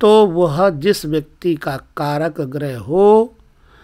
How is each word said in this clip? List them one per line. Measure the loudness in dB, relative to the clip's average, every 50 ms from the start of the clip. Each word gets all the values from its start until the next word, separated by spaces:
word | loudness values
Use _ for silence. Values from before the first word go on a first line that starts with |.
तो | 2 4 6 6 4
वह | 4 2 0 0 0 0 0 0 0
जिस | 0 0 -2 -2 -2 -2 -4
व्यक्ति | -4 -4 -4 -6 -8 _ _ -4 -4 -4
का | -4 -6 -8 -10
कारक | -10 -12 _ _ -6 -4 -4 -2 -4 -4 -4 -6 -6
ग्रह | -8 -8 -8 -8 -8 -8 -8 -10
हो | -8 -4 0 2 4 4 4 4 2 0 -6 _ _ _ _ _ _ _ _ _